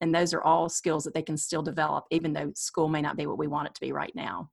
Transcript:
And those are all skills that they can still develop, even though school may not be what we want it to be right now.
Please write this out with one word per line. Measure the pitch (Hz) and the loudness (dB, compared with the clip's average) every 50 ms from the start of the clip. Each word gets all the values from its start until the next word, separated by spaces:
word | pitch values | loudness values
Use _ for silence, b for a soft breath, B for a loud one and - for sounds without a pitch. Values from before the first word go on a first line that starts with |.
And | - 165 165 | 0 2 4
those | 170 175 165 170 | 4 4 2 2
are | - | 2
all | - 156 165 170 165 170 | 4 6 6 6 4 2
skills | - - - 180 160 156 147 | -2 -2 0 2 0 0 0
that | 160 - | -2 -4
they | 165 | -4
can | 156 156 156 | -2 -2 -2
still | 151 - - - 156 156 | -4 -2 -2 -2 -2 -2
develop, | 151 - 160 156 156 139 147 - - | -2 0 0 0 0 0 -2 -2 0
even | 165 165 165 160 147 | 0 0 2 0 0
though | 151 147 143 - | -2 -2 -4 -6
school | - - - - - 160 156 | -6 -6 -4 0 2 2 2
may | 156 151 147 | 2 2 0
not | 147 147 - | 0 -2 -2
be | 147 | -4
what | 147 - | -4 -2
we | - 156 | -2 -2
want | 147 143 147 147 147 | -2 -2 -2 -4 -6
it | - | -6
to | - - | -6 -6
be | 131 139 | -4 -4
right | 143 147 - - | -4 -4 -6 -6
now. | 165 - - - 175 - 147 | -8 -8 -6 -6 -8 -10 -12